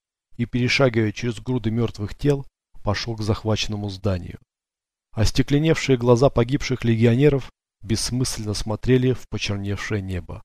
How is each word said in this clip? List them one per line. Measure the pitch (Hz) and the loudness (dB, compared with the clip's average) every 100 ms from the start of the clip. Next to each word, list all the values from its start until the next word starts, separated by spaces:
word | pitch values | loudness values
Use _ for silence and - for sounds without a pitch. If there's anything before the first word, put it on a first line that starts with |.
| _ _ _ - | _ _ _ -8
и, | 120 | -4
перешагивая | 123 123 - 135 117 107 | 0 0 2 2 2 0
через | - 120 107 | -2 -6 -6
груды | 107 127 110 | -4 -4 -2
мёртвых | 113 113 - 101 - | -2 -2 -4 -10 -4
тел, | 143 139 139 _ _ - | -2 -2 -4 _ _ -10
пошёл | - 98 - 107 | -4 -4 -4 -6
к | |
захваченному | 107 107 110 104 - 107 101 | -2 -2 0 -2 -2 -4 -6
зданию. | 95 104 92 87 - _ _ _ _ _ _ _ | -4 -4 -4 -6 -14 _ _ _ _ _ _ _
Остекленевшие | - 104 - 131 143 160 156 - 131 | 0 0 2 2 2 2 2 2 2
глаза | 120 120 135 | 4 6 6
погибших | - 117 139 - 127 | 4 0 0 -2 -2
легионеров | 117 113 117 117 147 139 - _ _ _ | 0 4 4 6 4 4 -4 _ _ _
бессмысленно | 104 113 - 123 131 - 104 | -4 -4 -2 -2 -4 -4 -6
смотрели | 104 107 104 - 131 127 | -4 -4 -4 2 4 4
в | 117 - | -2 -4
почерневшее | 110 - 101 98 98 - 107 | -8 -4 -4 -4 -6 -4 -4
небо. | 95 92 82 98 | -4 -8 -8 -16